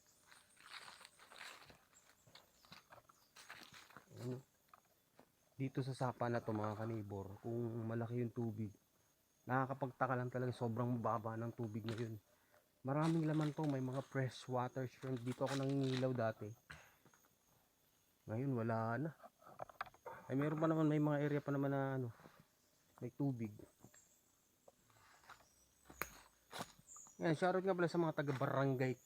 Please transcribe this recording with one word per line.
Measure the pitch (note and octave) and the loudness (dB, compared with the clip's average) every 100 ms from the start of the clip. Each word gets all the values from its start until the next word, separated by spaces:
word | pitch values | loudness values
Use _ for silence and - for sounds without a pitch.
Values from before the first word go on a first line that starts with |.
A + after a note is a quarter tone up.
| _ - - - - - - - - - - - - - - - - - _ - - - - - - _ - - - - _ - _ - - - - - - - - A2 | _ -20 -20 -20 -20 -20 -18 -16 -16 -18 -20 -20 -20 -16 -14 -16 -20 -20 _ -20 -20 -20 -20 -20 -20 _ -20 -20 -20 -20 _ -20 _ -20 -18 -18 -18 -20 -20 -20 -16 -8
Ayan. | B2 B2+ - _ _ - _ _ _ _ - _ _ - | -6 -6 -10 _ _ -20 _ _ _ _ -20 _ _ -6
Dito | C3 C#3+ | -4 -2
sa | C3 B2+ | -2 0
sapa | B2+ - A#2+ | 0 2 0
na | A#2 | 0
to, | A2+ | 0
mga | G#2+ G#2+ G#2+ | 0 0 -2
kanibor, | A2+ A2+ G#2 G2 F#2+ G#2 | -4 -4 -4 -6 -8 -8
kung | A#2 A#2 A#2 A#2 A2+ | -6 -2 -2 -2 -2
malaki | A#2 A2+ B2 | -2 -2 -2
yung | A#2 | -2
tubig, | B2 A#2 G#2 G#2 - _ _ _ _ _ _ - | -2 -2 -2 -6 -8 _ _ _ _ _ _ 0
nakakapagtaka | B2+ C3 C3 C3 - B2+ | 2 2 -2 -4 0 2
lang | B2+ B2 | 2 0
talaga, | B2 B2+ | 0 -2
sobrang | - A#2+ A2+ B2 B2 | 0 0 2 2 2
baba | A2 A2+ A2+ | 2 0 0
ng | A2+ A#2 | -4 -4
tubig | - A2+ A2 | -4 -4 -4
ngayon. | A2 A2 A2+ A2 _ _ _ - _ _ B2+ | -4 -4 -4 -8 _ _ _ -20 _ _ -2
Maraming | D3 E3 E3 D#3 | 2 4 4 4
laman | D#3 D3+ C#3+ | 4 2 2
to, | D3+ | 0
may | C3+ | 2
mga | B2+ C3+ - | 0 -2 -2
fresh | C3+ B2 - - | 0 0 -2 -2
water | B2 B2 C3+ B2+ | 0 0 -2 -6
shrimp. | - C3 B2+ B2 | -6 -4 -4 -2
Dito | - C3 | 0 0
ako | C3+ | 2
nangingilaw | C3+ C#3 C3 B2+ C3 | 2 2 2 2 2
dati. | B2 A2+ - G#2 A#2 - - - - - - _ _ _ _ _ _ _ _ _ _ - | 2 0 0 -8 -12 -16 -18 -20 -20 -20 -20 _ _ _ _ _ _ _ _ _ _ -6
Ngayon, | A2 C#3 | -2 0
wala | B2 A2+ A2+ A2+ A#2+ | 2 2 2 2 0
na. | D#3 - - _ - - - - - - - - - | -2 -6 -20 _ -18 -14 -12 -10 -12 -12 -14 -12 -4
Ay, | C3 | 0
meron | D3+ D#3 | 0 2
pa | D#3+ | 4
naman, | D#3+ D3+ | 4 6
may | D3+ | 6
mga | D3+ C#3+ D3 | 4 4 2
area | C#3+ | 2
pa | C#3+ | 2
naman | C#3+ C#3 | 2 2
na, | C#3 C3+ C3+ | 2 2 0
ano, | A#2+ - - - - _ _ _ _ - | -2 -6 -20 -20 -20 _ _ _ _ -10
may | B2 - | -8 -2
tubig. | C#3+ A#2+ A2 G#2+ - _ - - _ _ _ _ _ _ - _ _ - - - - - - _ _ _ - - - - - _ - - - - - - - - | 0 0 -4 -8 -18 _ -20 -20 _ _ _ _ _ _ -20 _ _ -20 -20 -20 -20 -20 -20 _ _ _ -16 -10 -10 -12 -20 _ -14 -12 -12 -14 -20 -20 -16 -2
Yan, | F3 | 2
shoutout | D3+ F3+ F#3 F#3+ | 4 4 2 2
nga | |
pala | F3+ E3+ | 4 4
sa | F3 | 4
mga | E3 D3+ | 2 2
taga-barangay | C#3+ C3 C3+ C3 C#3 B2+ B2+ B2 | 0 2 2 4 4 4 2 0